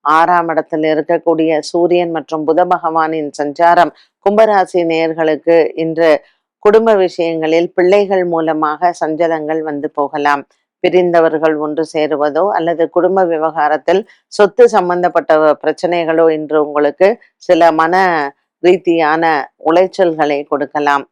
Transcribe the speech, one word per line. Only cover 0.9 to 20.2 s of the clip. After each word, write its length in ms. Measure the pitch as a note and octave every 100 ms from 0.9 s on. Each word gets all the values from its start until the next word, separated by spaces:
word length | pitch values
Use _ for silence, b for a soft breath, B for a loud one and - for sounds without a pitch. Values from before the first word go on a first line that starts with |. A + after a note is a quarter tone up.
இருக்கக்கூடிய 600 | D#3 D3 E3+ E3+ D#3+ D#3+ D#3 D3+
சூரியன் 420 | F3 E3+ F3 E3+ E3
மற்றும் 260 | C3+ D#3+ D3+
புத 140 | D#3+ F3
பகவானின் 600 | F3 E3+ E3 D#3+ D#3+ D3 -
சஞ்சாரம் 520 | D3 C#3 E3+ F3 D#3 b b _ G3
கும்பராசி 560 | G#3 A3 G3+ F#3 F3+ E3+
நேயர்களுக்கு 680 | D#3+ E3 D#3+ D#3 D3 E3+ E3 D#3 -
இன்று 280 | D#3+ D#3+ E3 D3 b b _ _ G#3
குடும்ப 280 | A3 A3+ G#3
விஷயங்களில் 680 | F3+ - E3 E3 D#3 E3 F3 -
பிள்ளைகள் 480 | F3+ G3+ G3 F#3+ F3+
மூலமாக 600 | E3 D#3+ D#3 D#3 D3+ F3 E3+
சஞ்சலங்கள் 600 | D#3 D#3 E3+ D#3+ D3+ D#3+ D#3
வந்து 200 | C#3+ D3 -
போகலாம். 440 | C#3+ D3+ C#3+ C#3+ - _ _ _
பிரிந்தவர்கள் 720 | F3+ F3 F3+ E3+ D#3+ D#3 D#3 D3+ D3+
ஒன்று 180 | D3+ D#3
சேருவதோ 520 | D#3+ D3+ D3 D3 C#3+ G3 F#3
அல்லது 260 | F#3+ D#3+ D#3+ F3
குடும்ப 240 | F3+ F#3+ F3+
விவகாரத்தில் 680 | D#3+ D#3+ D#3+ D3+ D3+ - F#3 A3 b b -
சொத்து 280 | G3+ - A#3+ G3+
சம்பந்தப்பட்ட 640 | F3+ F3+ F3 E3 D#3 D#3 D#3 D3
பிரச்சனைகளோ 640 | D3+ C#3+ F3 F3 E3 D#3+ E3 D#3
இன்று 200 | D3+ D3+ D3
உங்களுக்கு 440 | D3 D3 C#3+ F#3+ A#3 b _ -
சில 240 | F3 E3+ D#3+
மன 220 | D#3+ F#3 F#3+ D#3+ C#3+ _ _ _ F3
ரீதியான 560 | F#3 F3+ E3 D3+ D#3+ E3 D3+ - _ -
உளைச்சல்களை 720 | E3+ F#3 F#3+ F3+ D#3